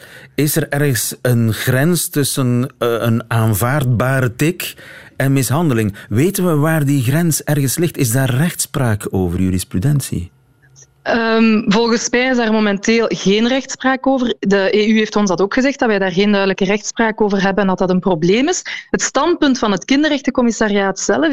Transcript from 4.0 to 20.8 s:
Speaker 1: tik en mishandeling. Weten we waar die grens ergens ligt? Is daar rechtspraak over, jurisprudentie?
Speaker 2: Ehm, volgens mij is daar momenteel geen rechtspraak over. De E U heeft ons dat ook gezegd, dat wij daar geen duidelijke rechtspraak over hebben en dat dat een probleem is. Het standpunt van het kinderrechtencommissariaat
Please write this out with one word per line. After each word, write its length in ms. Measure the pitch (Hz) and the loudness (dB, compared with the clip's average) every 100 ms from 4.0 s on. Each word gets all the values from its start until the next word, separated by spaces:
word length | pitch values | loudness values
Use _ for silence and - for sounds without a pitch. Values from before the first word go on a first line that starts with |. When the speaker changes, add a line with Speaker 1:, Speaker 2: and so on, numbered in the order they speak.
| 127 135 127 | 0 0 0
Speaker 1:
tik 400 | - 151 185 - - - - - - | 0 -2 -2 -8 -14 -20 -20 -14 -2
en 160 | 135 | 0
mishandeling. 640 | 135 117 135 170 113 110 - - | 2 2 0 2 0 0 -4 -4
Weten 380 | 104 170 196 180 | 0 0 2 0
we 80 | |
waar 300 | 156 151 160 | 2 2 2
die 180 | 139 143 | 2 0
grens 420 | 117 143 170 147 | 2 0 0 -2
ergens 340 | - 147 135 - | -2 0 0 0
ligt? 180 | 175 - | -2 0
Is 160 | 131 | 0
daar 180 | 123 135 | 0 0
rechtspraak 720 | 120 170 - - 147 123 104 - | 0 0 -2 -6 -2 -2 -2 -2
over, 300 | 95 92 87 | -2 -2 0
jurisprudentie? 920 | 92 92 - 95 131 147 - 82 85 _ _ _ _ - - _ | 0 -2 -4 -4 0 0 -2 -8 -10 _ _ _ _ -20 -20 _
Speaker 2:
Ehm, 600 | - 233 226 226 226 214 - | -4 -2 0 2 4 2 2
volgens 400 | 202 233 226 - | 0 2 0 0
mij 160 | 240 262 | 0 0
is 80 | 247 | 0
daar 160 | 226 | 0
momenteel 540 | 220 214 196 214 226 226 | 2 0 0 0 0 0
geen 400 | 175 190 202 233 | -2 0 2 2
rechtspraak 580 | 262 262 - 262 262 262 | 0 -4 -6 -2 0 0
over. 280 | 269 247 - | 0 0 -2
De 360 | 208 202 190 214 | 0 2 2 2
E 100 | 214 | 2
U 80 | 220 | 2
heeft 180 | 214 214 | 2 0
ons 120 | 208 | 0
dat 120 | 170 | 0
ook 140 | 196 | 0
gezegd, 240 | - 262 269 | 0 0 0
dat 100 | 247 | 0
wij 100 | 202 | 0
daar 140 | 190 | 0
geen 160 | 170 208 | 0 2
duidelijke 340 | 202 196 185 | 2 0 0
rechtspraak 560 | 190 208 - - 226 214 | 0 -2 -4 -2 -2 0
over 220 | 208 196 | 0 2
hebben 200 | 190 196 | 0 0
en 60 | 196 | 0
dat 100 | 185 | 0
dat 120 | 185 | 0
een 100 | 185 | 0
probleem 480 | 185 170 170 214 285 | 0 0 0 2 0
is. 140 | 370 - - - | -2 -6 -14 -6
Het 120 | 202 | -4
standpunt 560 | - 269 311 339 294 247 | -2 0 0 2 2 2
van 140 | 220 | 0
het 120 | 190 | -2
kinderrechtencommissariaat 1160 | - 277 302 285 277 - 240 220 220 202 | 0 0 2 -2 -2 0 0 0 0 0